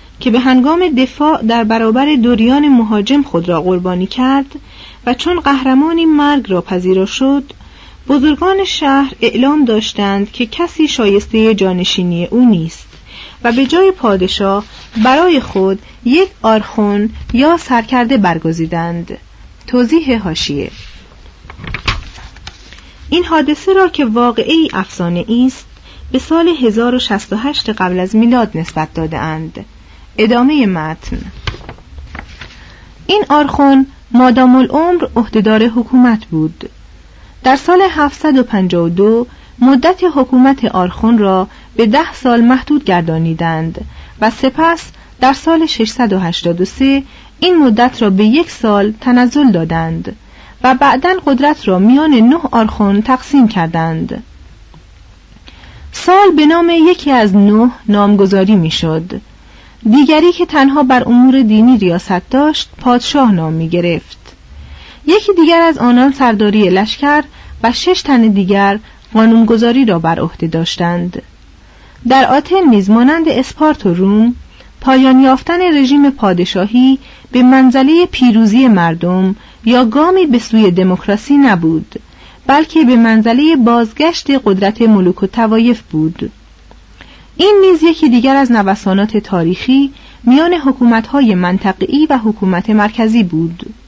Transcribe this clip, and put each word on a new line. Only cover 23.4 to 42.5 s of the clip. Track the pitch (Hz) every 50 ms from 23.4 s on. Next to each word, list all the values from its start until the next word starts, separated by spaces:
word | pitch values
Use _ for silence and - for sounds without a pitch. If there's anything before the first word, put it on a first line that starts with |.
| 285 285 302 - - 392 381
را | 381 381 339
که | - - 285
واقعه‌ای | 220 214 240 240 240 226 233 - - 311 330 320 - -
افسانه‌ای | 190 190 - - - 175 175 175 175 - - 226 240 254
است، | 262 - - - - - - - - - - - - -
به | 262
سال | - - 320 330 330 349
هزار | 330 277 254 220 196 226 233 240 254
و | 247
شصت | - - 202 208 - - 240
و |
هشت | 220 165 185 - - - 220
قبل | 214 - 185 180 180 185
از | 185 190 220
میلاد | 220 233 233 254 247 220 - -
نسبت | 160 165 - - 160 156 - -
داده | 165 160 160 165 117
اند. | 131 160 156 156 160 156 - - 208 - - - - - - - - - - -
ادامهٔ | 220 220 240 240 254 285 311 285 233
متن. | 196 185 160 156 156 165 - - - - - - 190 - - - - - - - - - - - - - - - - - - - - - - - - - - - - - - - - - - -
این | - 381 427 - -
آرخون | 294 294 294 277 - - 277 277 277 269 269 - - - - -
مادام | 233 240 254 254 226 262 254 254 247
العمر | 262 254 - - 302 330 349 349 339 - - -
عهدهدار | 254 220 - - 220 190 220 220 214 226 240
حکومت | 226 247 220 - 254 247 247 240 220 220 -
بود. | - 165 156 156 160 - - - - - - - - - - - - - - - - - - -
در | 262 269
سال | 269 - 339 359 370 392 370
هفتصد | 302 311 294 277 - - - 311 269 262
و | 247
پنجاه | - 226 196 185 175 180 170 170
و | 170
دو | 170 185 202 214 226 233 247 240 - - - - - -
مدت | 247 262 269 247 320 339 370 - 370 349 277
حکومت | 269 254 - 262 247 254 269 277 269 -
آرخون | - - 185 180 180 - - 220 220 240 214
را | 208 190 190 185 190 - - - - - -
به | - 233
ده | 208 233 294 330 - -
سال | - - 254 233 233
محدود | 233 240